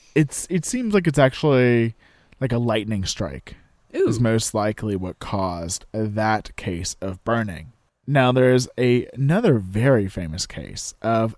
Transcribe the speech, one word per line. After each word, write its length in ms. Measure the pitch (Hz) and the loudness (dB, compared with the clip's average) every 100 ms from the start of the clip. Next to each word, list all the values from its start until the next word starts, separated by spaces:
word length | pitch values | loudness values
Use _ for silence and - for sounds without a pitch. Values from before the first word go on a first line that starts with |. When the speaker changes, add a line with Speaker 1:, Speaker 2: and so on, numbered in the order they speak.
| _ | _
Speaker 1:
it's, 320 | 156 147 - - | 0 0 -2 -4
it 140 | 180 | -4
seems 300 | - 247 233 | -2 -4 0
like 120 | 208 165 | 2 2
it's 120 | 143 | 4
actually, 760 | 131 - 156 131 123 120 113 - _ _ _ _ | 2 4 2 4 6 4 2 -4 _ _ _ _
like, 120 | 131 | -4
a 60 | 120 | -2
lightning 460 | 117 110 104 107 | 0 -2 -2 -4
strike 520 | 92 - 90 67 - - _ _ _ | -4 -6 -8 -8 -16 -20 _ _ _
Speaker 2:
Ooh. 140 | 302 381 | -2 0
Speaker 1:
is 100 | 113 | 2
most 340 | 120 113 - | 2 2 0
likely 420 | 110 104 107 110 98 | -2 -2 -2 -4 -4
what 220 | 90 - | -6 -10
caused 680 | - 101 95 87 85 - - | -8 -4 -4 -4 -8 -8 -8
that 600 | 110 107 104 107 107 - - | -6 -4 -2 0 -2 -4 -10
case 400 | - 85 95 - | -8 -6 -8 -8
of 220 | 95 92 | -10 -8
burning. 480 | - 117 107 78 78 _ _ _ - | -4 -2 -2 -8 -16 _ _ _ -2
Now, 260 | 139 127 | 2 4
there 220 | 127 127 | 4 6
is 140 | 127 127 - | 4 2 -2
a, 280 | 123 123 - | 2 2 0
another 440 | - 135 180 240 120 | -2 0 2 4 2
very 500 | 92 101 131 127 98 | 0 0 4 4 2
famous 380 | 95 82 85 - | -4 -8 -8 -8
case 480 | - - - - - | -10 -14 -12 -14 -6
of 320 | 110 113 113 | -2 0 0